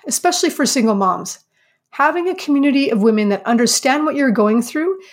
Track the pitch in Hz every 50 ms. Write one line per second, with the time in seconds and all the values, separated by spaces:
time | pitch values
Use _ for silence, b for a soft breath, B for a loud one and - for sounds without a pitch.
0 | - 285 - - - 359 349 - - 320 - - 277 - - 269 220 220 208 196
1 | 196 185 175 180 - - - - _ _ _ _ _ _ _ _ _ _ - -
2 | 285 311 311 349 349 370 349 370 - 294 285 277 277 294 254 277 277 - 233 202
3 | 202 226 220 214 214 202 202 196 - - 240 226 240 226 - - - 262 269 302
4 | 302 311 - 285 277 262 202 247 208 208 220 240 240 - - 302 320 370 381 381
5 | B B